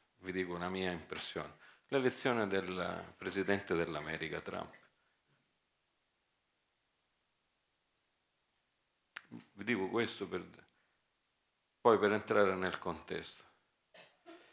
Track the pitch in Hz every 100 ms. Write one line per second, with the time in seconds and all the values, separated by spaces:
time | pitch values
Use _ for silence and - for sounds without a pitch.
0 | _ _ 92 92 90 87 90 95 92 85
1 | - - - 90 73 - - - - 139
2 | 127 127 135 120 101 95 92 92 87 87
3 | 85 - 92 95 92 98 - 85 85 76
4 | 76 78 80 80 - 90 - - - _
5 | _ _ _ _ _ _ _ _ _ _
6 | _ _ _ _ _ _ _ _ _ _
7 | _ _ _ _ _ _ _ _ _ _
8 | _ _ _ _ _ _ _ _ _ _
9 | _ - - 117 - - 101 107 95 110
10 | 110 - 98 92 85 - - _ _ _
11 | _ _ _ _ _ _ _ _ 120 104
12 | 101 104 - 107 98 92 92 - 92 80
13 | - 87 80 - - _ _ _ _ -
14 | - _ - 339 -